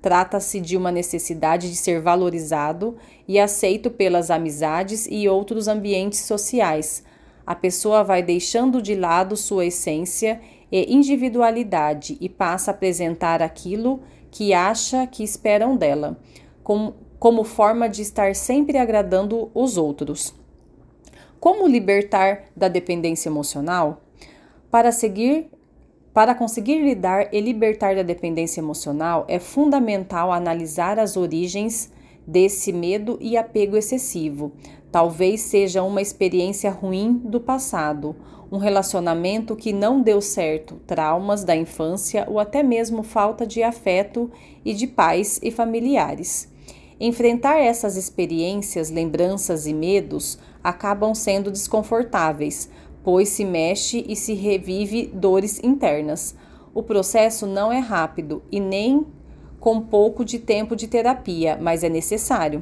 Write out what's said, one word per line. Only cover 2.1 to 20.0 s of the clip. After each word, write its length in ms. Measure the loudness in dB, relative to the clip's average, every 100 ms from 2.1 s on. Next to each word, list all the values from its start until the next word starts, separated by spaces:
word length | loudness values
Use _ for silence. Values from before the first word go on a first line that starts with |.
| 2 2 -2 -4 -2 -2 -4 -6 -8 -20 -20 0
e 100 | 4
aceito 520 | 4 2 0 0 -2
pelas 400 | 0 2 2 2
amizades 760 | 0 0 -2 -2 -2 -2 -4 -4
e 220 | 0 2
outros 400 | 2 0 -4 -2
ambientes 520 | -2 0 -2 0 -4
sociais. 840 | -2 -4 -2 2 2 2 -2 -6 -12 _ -20 _ -10
A 80 |
pessoa 480 | -2 0 0 2 2
vai 200 | 4 2
deixando 580 | 2 0 0 0 2 0
de 140 | 0
lado 420 | -2 2 2 2 -2
sua 300 | -2 0 0
essência 760 | -2 -4 -4 -4 -2 -2 -4 -10 -20 _
e 220 | -2 4
individualidade 1200 | 4 6 4 0 2 2 2 -2 0 0 -2 -6 -10
e 40 | -10
passa 440 | -4 -2 -2 -4
a 40 |
apresentar 680 | -2 -2 0 -4 -2 0 0
aquilo 580 | 0 -4 -8 -4 -2 -4 -8 -20 -20
que 240 | -6 2
acha 540 | 4 4 0 -2 -2 -2
que 160 | -6
esperam 520 | -8 -4 2 2 2 2
dela, 400 | 2 0 -4 -8 -16 -20 -20 -20
com, 300 | -2 -2 -2 -8 -20 4
como 240 | 4 4
forma 460 | 0 2 4 4 -2
de 120 | -2
estar 320 | -6 0 0
sempre 460 | 0 0 2 2 2
agradando 720 | 2 2 2 0 0 -2 -4
os 240 | -2 0 0
outros. 560 | -2 -2